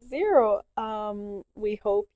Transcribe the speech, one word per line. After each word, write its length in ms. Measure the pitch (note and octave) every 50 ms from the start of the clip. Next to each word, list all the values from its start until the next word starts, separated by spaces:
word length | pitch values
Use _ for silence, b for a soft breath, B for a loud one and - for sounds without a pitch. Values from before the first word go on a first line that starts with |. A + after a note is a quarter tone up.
| - -
zero. 540 | B3 D4+ G4 G#4+ F#4+ C#4 A3+ G#3+ G3+ - - _ _
Um, 680 | - A3 A3 A3 G#3+ G#3+ G#3 G#3 G3+ G#3 G#3 G3+ G3 - - _
we 220 | - G#3+ G#3 G#3+ G#3 -
hope 260 | G#3+ G3+ G3+ G#3 - _